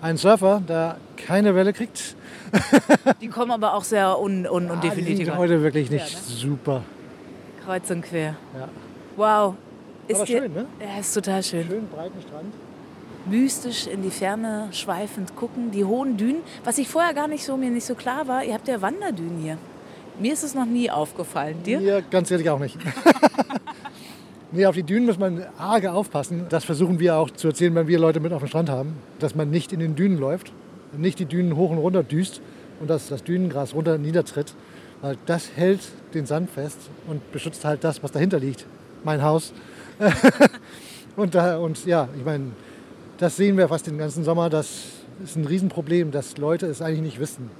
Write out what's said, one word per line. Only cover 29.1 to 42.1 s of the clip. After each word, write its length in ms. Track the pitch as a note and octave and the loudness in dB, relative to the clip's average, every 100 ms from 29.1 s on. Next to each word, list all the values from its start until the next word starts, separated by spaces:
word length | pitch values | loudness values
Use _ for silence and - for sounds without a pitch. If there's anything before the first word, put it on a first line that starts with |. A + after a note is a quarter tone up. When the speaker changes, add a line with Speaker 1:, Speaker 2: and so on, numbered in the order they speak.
| - | -6
Speaker 1:
dass 160 | D3+ D#3 | -4 -2
man 140 | D3 | 0
nicht 240 | D#3+ - | 0 -2
in 80 | F3 | -4
den 140 | E3 D3+ | -2 2
Dünen 200 | G3 F3 | 2 2
läuft, 360 | C3+ F3 - - - - - D3 | 0 -2 -6 -20 -20 -20 -16 -2
nicht 240 | E3+ - | -2 0
die 60 | E3+ | -2
Dünen 320 | E3 F3+ D3+ | 0 2 2
hoch 120 | F3+ | 2
und 100 | D#3+ | 2
runter 220 | D#3+ F#3 | 2 2
düst 380 | C3 D3+ F#3 - - - - - | 2 0 -2 -4 -18 -20 -20 -12
und 100 | D3+ | -2
dass 200 | D#3+ - | -2 -2
das 160 | C#3+ - | -8 -2
Dünengras 500 | F3 F#3 C#3 C#3 C#3+ | 0 0 -2 -4 -2
runter 220 | D#3+ D#3+ | 0 0
niedertritt, 560 | D3 E3+ - - D3 - - - - - | 2 0 0 -4 -6 -10 -20 -20 -20 -10
weil 160 | C#3 C3+ - | -8 -8 -2
das 240 | E3+ - - | -2 -2 0
hält 240 | F3+ G3 - - - | 4 4 0 -18 -8
den 120 | E3 C#3 | -6 -2
Sand 240 | D3+ F3+ | -2 -2
fest 280 | - D3 - - - - | -6 -8 -8 -18 -18 -10
und 200 | D3+ - | -10 -8
beschützt 320 | C#3 E3 D#3+ D3+ | -8 -8 -6 -2
halt 180 | D3+ | 0
das, 180 | E3 C#3+ | 0 -2
was 100 | C#3 | -6
dahinter 260 | C#3+ F3+ F#3 | 0 2 2
liegt. 260 | C3+ C3 - - - - | -2 -6 -12 -20 -20 -10
Mein 180 | D#3 D3+ | -2 2
Haus. 300 | D3 D#3+ - - - - - - | 4 2 0 -14 -20 -20 -20 2
<laughs> 1160 | G#3 D#3 C4 - C#4+ - - - - - - - | 2 8 6 8 6 6 -18 -20 -18 -20 -16 -2
Und 180 | G3+ F3 | 2 4
da, 220 | F3 E3 | 4 2
und 280 | E3+ D#3 F#3 | -2 -4 2
ja, 220 | E3+ B2+ | 2 2